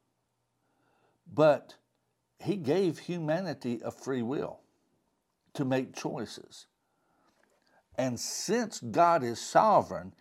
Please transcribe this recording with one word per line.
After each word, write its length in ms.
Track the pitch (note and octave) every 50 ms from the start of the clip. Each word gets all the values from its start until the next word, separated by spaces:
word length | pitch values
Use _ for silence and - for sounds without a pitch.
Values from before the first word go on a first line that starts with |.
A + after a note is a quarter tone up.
| _ _ _ _ _ _ _ _ _ _ _ _ _ _ _ _ _ _ _ _ _ _ _ _ _ - G#2+
but 420 | G2+ D3+ D#3 C#3+ A#2+ - - - _ _ _ _ _ _ _ _ _ _ _ _ -
he 180 | - A#2 G3
gave 420 | G3+ D#3 A#2+ D3+ F#3 G3+ F3 D3 -
humanity 800 | - - F3 F3 D#3+ D3+ D#3 F3 G3 F3 C3+ - - B2 A#2+ A2 -
a 60 | A#2
free 320 | - - - C3 C3+ B2+
will 380 | A#2 A2+ C#3 - - - - - _ _ _ _ _ _ _ _ _ _ _ _ _ _ _ _ _ _ -
to 100 | - C#3+
make 320 | B2+ C3 C3 C3 - -
choices. 720 | - - D#3 - C#3+ G#2+ - - - - - - - - _ _ _ _ _ _ _ _ _ _ _ _ _ _ _ _ _ _ _ _ _ _ _ _ _ -
And 240 | - C3 C3 A#2+ A2
since 600 | - - - - - - G3 A#3+ A#3+ - - -
God 440 | - A#2 G#2 D3 E3+ E3+ E3+ E3 B2+
is 160 | A#2 A#2 A2
sovereign, 720 | - - - D#3+ - A3 G3 D3+ G#2+ D#2+ F#2+ E2 F2 F#2+ - _